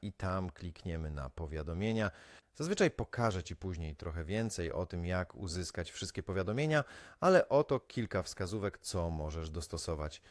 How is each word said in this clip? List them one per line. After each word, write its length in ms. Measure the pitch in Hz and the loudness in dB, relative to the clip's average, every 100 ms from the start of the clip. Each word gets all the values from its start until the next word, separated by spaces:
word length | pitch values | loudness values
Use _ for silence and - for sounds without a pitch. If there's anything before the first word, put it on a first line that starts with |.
i 100 | 104 | -8
tam 380 | - 92 95 90 | -4 -2 0 -2
klikniemy 600 | - 87 - - 82 78 | -6 -10 -8 -4 -4 -2
na 200 | 73 65 | -4 -6
powiadomienia. 800 | - 76 76 76 85 110 113 101 - - - - | -6 -6 -4 -2 0 2 2 0 -2 -16 -20 -16
Zazwyczaj 360 | - 160 208 180 | -6 -2 4 4
pokażę 520 | - 113 - 113 92 | 2 -4 2 2 2
Ci 140 | - 87 | -2 -6
później 400 | 95 82 78 73 | -4 -2 -4 -4
trochę 280 | 82 82 | -6 -4
więcej 480 | 80 107 113 - 85 | -2 0 0 -2 -2
o 140 | 82 87 | -2 -2
tym, 200 | 87 87 | -2 0
jak 280 | 90 90 | 0 -2
uzyskać 560 | - 92 90 85 - 82 | -6 -6 -4 -4 -4 -6
wszystkie 320 | - 95 - | -6 -6 -6
powiadomienia, 640 | 92 95 92 120 156 151 135 - - - | -2 0 2 2 4 4 2 -6 -18 2
ale 280 | 175 185 - | 8 8 8
oto 320 | 139 151 135 | 6 6 2
kilka 420 | - 123 110 95 | 0 -2 0 0
wskazówek, 560 | - - 90 107 98 - | -2 -4 -4 0 -2 -2
co 320 | - 92 85 | -4 0 0
możesz 400 | 80 76 82 78 | 0 -2 -4 -4
dostosować. 720 | 82 - 82 - 78 76 - - | -6 -6 -4 -2 -2 -4 -6 -16